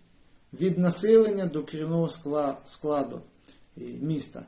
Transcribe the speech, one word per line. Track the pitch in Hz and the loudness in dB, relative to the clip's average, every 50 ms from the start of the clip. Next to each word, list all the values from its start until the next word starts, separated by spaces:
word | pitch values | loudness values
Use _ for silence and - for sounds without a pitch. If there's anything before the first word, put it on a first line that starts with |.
| - _ _ _ _ _ _ - _ - - | -20 _ _ _ _ _ _ -20 _ -14 -6
від | - 170 190 170 | -2 0 0 2
населення | 180 180 175 175 - 196 214 226 226 220 214 202 196 185 | 2 2 4 4 4 6 8 8 8 6 4 2 -2 -2
до | 170 151 151 143 | -2 -4 -6 -6
керівного | - - 156 156 160 165 170 165 160 | -6 -8 -6 -4 -2 0 0 0 -2
скла-, | - - - 143 147 151 147 135 139 - - | -4 -6 -4 -4 -2 0 0 -2 -4 -6 -6
складу, | - - - - 151 147 143 135 - - - - - _ _ - - - - - _ - | -8 -6 -4 -2 -2 0 0 -2 -4 -6 -14 -16 -18 _ _ -20 -20 -20 -20 -20 _ -16
е, | - 123 120 120 120 | -14 -14 -12 -10 -6
міста, | 135 156 160 143 - - - - - | -4 -2 -2 -2 -4 -6 -10 -12 -16